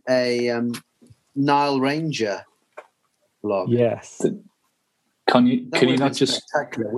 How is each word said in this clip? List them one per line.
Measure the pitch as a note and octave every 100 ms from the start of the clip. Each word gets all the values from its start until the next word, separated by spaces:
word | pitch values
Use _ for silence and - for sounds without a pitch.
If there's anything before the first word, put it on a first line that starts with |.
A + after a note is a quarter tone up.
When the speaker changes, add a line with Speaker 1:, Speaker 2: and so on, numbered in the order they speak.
| -
Speaker 1:
a, | B2+ B2 A#2+ A#2+
um, | A#2+ A#2+ A#2 - _ - _ _ C#3
Nile | C#3 C#3+ C#3+ C3+
Ranger | C3+ D3+ D#3+ C3 G#2+ F#2+ - _ _ - - _ _ _ _ _
vlog. | G#2 G2 F#2
Speaker 2:
Yes. | A#2+ A#2 G2+ - -
Speaker 3:
The, | - - - _ _ _ _ _ _ _ -
can | B2+ B2
you, | B2 -
Speaker 1:
That | -
Speaker 3:
can | C3
you |
Speaker 1:
would | C3
have | C#3
Speaker 3:
not |
Speaker 1:
been | -
Speaker 3:
just, | C3+ - -
Speaker 1:
spectacular. | D3+ C#3 - G#2+